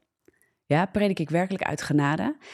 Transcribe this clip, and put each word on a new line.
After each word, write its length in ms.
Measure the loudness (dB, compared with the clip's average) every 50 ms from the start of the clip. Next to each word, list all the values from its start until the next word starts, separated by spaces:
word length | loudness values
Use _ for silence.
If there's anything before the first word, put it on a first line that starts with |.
| _ _ _ _ _ _ _ _ _ _ _ _ _
Ja, 200 | 0 0 2 2
predik 320 | 0 0 0 2 2 2 0
ik 120 | -2 -2
werkelijk 340 | 0 0 0 0 -4 -4 -4
uit 180 | -4 -4 -4 -2
genade? 540 | 0 2 2 2 2 2 0 -2 -4 -4 -6 -10 -20